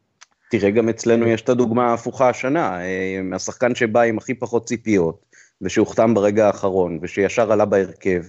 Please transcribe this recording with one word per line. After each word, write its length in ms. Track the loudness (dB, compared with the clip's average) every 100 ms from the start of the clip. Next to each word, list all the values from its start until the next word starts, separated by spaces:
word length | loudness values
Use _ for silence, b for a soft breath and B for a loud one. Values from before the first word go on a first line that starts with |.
| _ _ -20 _ _
תראה, 180 | 0 2
גם 180 | 2 2
אצלנו 380 | 0 2 2 2
יש 140 | 0
את 80 | 0
הדוגמה 360 | 0 0 0 0
ההפוכה 380 | 0 -4 0 0
השנה, 520 | 0 -2 -2 -2 -4
אה, 400 | -6 -4 -4 -6 -6 -6
השחקן 400 | -8 -2 -2 0
שבא 260 | 0 2
עם 160 | 2 0
הכי 160 | -6
פחות 320 | -8 -4 -4 -4
ציפיות, 600 | -6 0 0 0 -4 _ b b -12
ושהוחתם 520 | -4 0 0 2 2
ברגע 340 | 4 2 2 2
האחרון, 520 | 0 -2 0 -2 -4
ושישר 500 | -6 -2 0 0 0
עלה 140 | 2 2
בהרכב, 560 | 0 0 -4 -4 -2